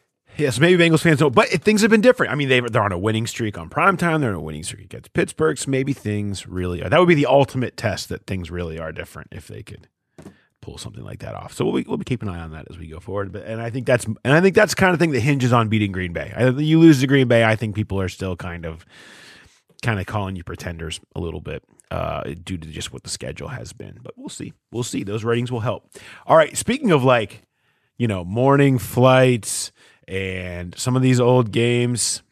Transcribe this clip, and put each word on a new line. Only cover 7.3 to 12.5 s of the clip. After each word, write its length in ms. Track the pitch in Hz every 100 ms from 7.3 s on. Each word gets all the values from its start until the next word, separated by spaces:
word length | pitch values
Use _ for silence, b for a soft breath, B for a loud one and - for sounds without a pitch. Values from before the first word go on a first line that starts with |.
| 139 135 131 113 -
test 320 | 110 87 -
that 160 | - -
things 240 | 95 85
really 280 | 87 85 80
are 120 | 80
different 380 | 76 82 76 -
if 160 | 87 -
they 160 | 104
could 240 | 107 - _ _ _ B B B B B
pull 160 | - -
something 260 | - -
like 160 | 52 -
that 140 | - 50
off. 180 | -
So 120 | - -
we'll 160 | -
be, 60 | -
we'll 100 | -
be 60 | -
keeping 240 | 127 104
an 60 | 87
eye 40 |
on 120 | 82